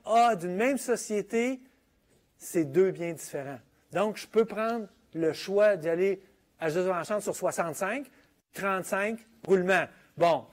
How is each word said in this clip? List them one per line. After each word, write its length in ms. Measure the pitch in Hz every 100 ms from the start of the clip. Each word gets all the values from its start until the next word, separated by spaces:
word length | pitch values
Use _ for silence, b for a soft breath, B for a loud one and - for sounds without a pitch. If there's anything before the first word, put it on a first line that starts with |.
| -
A 300 | 226 233 202
d'une 200 | 180 185
même 220 | 254 269
société, 840 | - 220 - 208 196 226 247 254 b b b _ _ _ _ _
c'est 280 | - 180 147
deux 260 | 156 190
biens 220 | 156 170
différents. 460 | 151 - 147 139 127 _ _ _
Donc, 260 | 165 214 -
je 100 | -
peux 180 | 220 220
prendre 420 | 208 226 233 202 _ _ 160
le 160 | 160
choix 460 | 139 - 196 214 190
d'y 100 | 160
aller 360 | 170 196 190 b b b _
à 80 | 165
juste 120 | 170
valeur 160 | 185 180
marchande 260 | 160 208
sur 140 | 196 165
soixante-cinq, 720 | 175 - 170 143 190 262 277 b b b _
trente-cinq, 680 | - 196 190 - 190 208 226 _ _ -
roulement. 400 | 190 180 180 143 b b -
Bon, 280 | 170 147 -